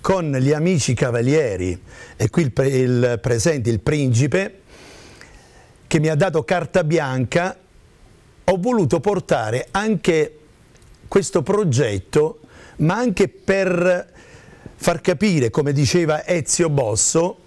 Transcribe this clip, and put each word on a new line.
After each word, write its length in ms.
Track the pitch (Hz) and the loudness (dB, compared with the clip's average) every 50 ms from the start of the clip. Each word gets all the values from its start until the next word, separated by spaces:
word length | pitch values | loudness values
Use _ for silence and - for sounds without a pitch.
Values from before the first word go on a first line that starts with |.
con 320 | - - 190 185 170 151 139 131 | 0 0 0 0 0 -2 -2 0
gli 120 | 127 139 | 2 2
amici 420 | 151 151 156 180 190 151 - - 127 | 2 2 2 0 0 0 0 -2 0
cavalieri, 840 | 107 151 127 117 120 117 131 143 160 151 117 98 92 90 92 87 87 - - - - - - - | 0 0 0 0 0 0 2 2 2 2 0 -2 -4 -4 -4 -4 -6 -10 -20 -20 -20 -20 -20 -8
e 140 | - - 113 | -4 -4 0
qui 140 | - - 165 | 0 0 0
il 80 | 131 | 0
pre-, 160 | - - 135 139 | 0 0 0 0
il 500 | 139 131 127 123 123 120 123 123 120 110 | 2 2 2 2 2 2 2 0 0 -2
presente, 480 | - 123 120 117 - 170 156 139 107 117 | -2 -2 -2 0 0 0 0 0 0 -2
il 120 | 117 104 | -2 -2
principe, 800 | - - 151 151 143 127 120 113 139 147 120 185 196 214 - - _ - - - - - - - - - - - - - - - - - - - - - - - - | 0 -2 -2 0 0 0 2 2 2 2 0 -2 -2 -4 -8 -16 _ -20 -20 -20 -20 -20 -20 -20 -20 -20 -20 -20 -20 -20 -20 -20 -20 -20 -20 -20 -20 -20 -20 -20 -10
che 140 | - - 160 | -2 0 0
mi 80 | 151 156 | 2 2
ha 60 | 160 | 2
dato 300 | 147 190 190 156 160 - | 2 0 0 0 -2 -2
carta 380 | - 185 175 160 - - 185 | 0 -2 -2 -2 0 0 0
bianca, 720 | 175 151 165 170 147 135 131 131 127 - - 175 175 190 - - _ _ _ - - - _ _ - - - - _ - _ _ | 0 2 0 0 0 0 -2 -4 -4 0 0 -2 -2 -2 -6 -10 _ _ _ -20 -20 -20 _ _ -20 -20 -20 -20 _ -20 _ _
ho 140 | - - 185 | -2 0 0
voluto 440 | 190 175 247 247 226 180 120 - 165 | 0 0 0 2 2 2 2 0 0
portare 680 | 127 202 202 190 - - 165 135 113 107 110 127 - - | 0 0 -2 -2 0 0 0 0 0 -2 -2 -4 -4 -4
anche 680 | - 196 208 220 220 160 - - 165 156 151 - - - - - - _ - _ - - - - - - - | -4 -2 0 0 -2 0 0 0 2 2 0 -2 -4 -18 -20 -20 -20 _ -20 _ -20 -20 -20 -20 -20 -20 -18
questo 360 | - - 196 196 - - 185 | -2 0 0 0 2 -2 -2
progetto, 960 | 139 - 196 208 214 170 123 127 147 113 101 95 95 - - 151 151 160 - - - - - - - - - | 0 0 0 0 0 0 2 2 0 0 -2 -6 -8 -2 0 0 0 0 -2 -10 -20 -20 -20 -20 -20 -20 -6
ma 200 | - 151 156 185 | -2 0 0 0
anche 320 | 220 247 247 185 - 196 - | 0 -2 -2 0 0 0 -2
per 840 | - - - - 196 196 190 185 180 175 175 185 180 180 - - _ - - - - - - - - - - - - | -2 -10 -4 -2 0 0 0 0 0 0 2 0 0 0 -4 -10 _ -20 -20 -20 -20 -20 -20 -20 -20 -20 -20 -20 -18
far 260 | - - - 170 165 | -4 -2 -2 -2 0
capire, 480 | - - 180 139 202 214 180 151 123 113 | 0 -2 0 2 2 2 2 2 2 2
come 240 | - - 143 143 143 | 0 0 0 0 0
diceva 520 | 139 147 - - 175 170 156 151 151 - | 0 0 2 2 2 2 2 0 -2 0
Ezio 440 | - 180 170 139 - - - 180 160 | -2 -2 -2 0 -4 -2 0 0 0
Bosso 680 | 143 143 127 107 110 107 - - - 160 170 185 220 - - | 0 0 0 0 0 0 -2 0 2 0 0 0 -4 -8 -18